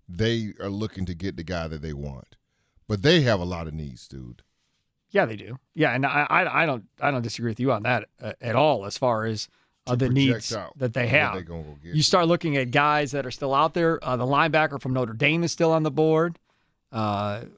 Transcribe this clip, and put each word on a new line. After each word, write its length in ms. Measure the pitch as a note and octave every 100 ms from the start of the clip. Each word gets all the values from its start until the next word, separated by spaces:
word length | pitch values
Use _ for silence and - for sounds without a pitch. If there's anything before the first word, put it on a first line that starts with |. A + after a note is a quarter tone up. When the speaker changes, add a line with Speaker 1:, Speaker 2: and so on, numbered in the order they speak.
| -
Speaker 1:
they 420 | F2 A2 A#2 G#2+ -
are 100 | F#2+
looking 360 | G2+ G#2+ - F2+
to 100 | E2+
get 220 | G2 -
the 60 |
guy 260 | E2 F2 E2
that 120 | D#2
they 120 | D#2
want. 420 | C#2+ C#2+ C2+ - _ _ _ _ _ -
But 140 | G#2
they 200 | C3+ F3
have 180 | B2+ G2+
a 60 | F2
lot 220 | F2 D#2+
of 60 |
needs, 340 | D#2 D2 A#1+ -
dude. 360 | C2+ B1 A#1+ _ _ _ _ _ _ _
Speaker 2:
Yeah, 160 | G3 C#3+
they 100 | G#2+
do. 220 | G2+ B2+ _
Yeah, 220 | - D3+ A#2+
and 100 | C3+
I, 220 | C#3+ D3
I, 320 | E3 F3 C3+
I 40 | E3
don't, 160 | B2 F#2+ -
I 80 | C#3+
don't 140 | C3+
disagree 260 | A2+ - A#2
with 100 | G#2+
you 120 | B2+
on 100 | A2
that, 280 | A2 A#2+ G#2 -
uh, 120 | A2 -
at 160 | A#2+ A2+
all 300 | D3+ A#2+ G2
as 100 | -
far 300 | C3 A2+ A2
as, 240 | G#2+ - _ _ _ -
uh, 60 |
Speaker 1:
To 40 | B2
Speaker 2:
the 80 | C3
Speaker 1:
project 100 | C3
Speaker 2:
needs 400 | C3+ A2+ - A2
Speaker 1:
out 220 | F2 -
Speaker 2:
that 160 | B2+
they 120 | B2+ A#2+
Speaker 1:
what 40 |
Speaker 2:
have. 240 | D3 C#3
Speaker 1:
they 80 | F#2
gonna 220 | E2 E2+
go 140 | D2+ C#2+
get. 140 | E2 D3+
Speaker 2:
You 80 |
start 240 | D3 F#3 E3
looking 300 | E3+ E3 C#3+
at 120 | B2
guys 400 | C#3+ D3 D3+ C#3+
that 120 | C#3+ B2+
are 60 |
still 240 | - C#3 C3+
out 180 | D#3
there. 240 | F3 E3 D#3+
Uh, 140 | D3+ B2+
the 60 |
linebacker 560 | B2+ C#3 D#3+ D#3 D#3 C#3
from 140 | C3+
Notre 200 | C3 A#2+
Dame 300 | A2 D3 E3
is 80 | E3+
still 200 | - E3
on 100 | D#3+
the 80 | D#3
board. 480 | C#3 D#3 D#3 E3+ E3 _ _ _ _ _
Uh, 500 | A#2 G#2+ G2+ G#2 G#2 A#2+